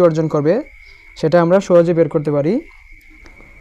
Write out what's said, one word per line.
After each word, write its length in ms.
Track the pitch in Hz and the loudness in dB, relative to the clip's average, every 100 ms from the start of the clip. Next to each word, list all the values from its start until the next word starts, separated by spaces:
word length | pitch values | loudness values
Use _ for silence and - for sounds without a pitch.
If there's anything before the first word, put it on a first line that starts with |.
| 175 | 2
অর্জন 200 | 160 160 | 2 -2
করবে 200 | 151 147 214 311 - - - - - | -2 0 -2 -6 -18 -20 -20 -20 -8
সেটা 160 | 160 175 | 0 0
আমরা 140 | 170 190 190 | 2 0 2
সহজে 260 | 175 170 165 | 2 2 0
বের 100 | 156 | -2
করতে 160 | 165 151 147 | -2 -2 -2
পারি, 160 | 147 247 - - - - - - - - - - | -2 -4 -8 -20 -20 -20 -20 -20 -20 -20 -20 -20